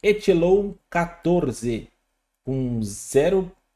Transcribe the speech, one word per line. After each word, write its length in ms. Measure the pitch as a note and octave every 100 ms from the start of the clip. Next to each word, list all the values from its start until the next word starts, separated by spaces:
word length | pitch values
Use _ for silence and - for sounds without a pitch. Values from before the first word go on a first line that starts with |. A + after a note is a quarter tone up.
Echelon 720 | G3+ G#3 - E3+ F3 G3+ G3+ - -
quatorze, 960 | E3+ E3+ - E3 F3+ C#3 G#2+ A#2+ A2 - _ _ _ _ _
com 400 | - C3 B2+ A#2
zero 720 | G#2 G2+ - C3+ D#3+ F#3+ F#3 - _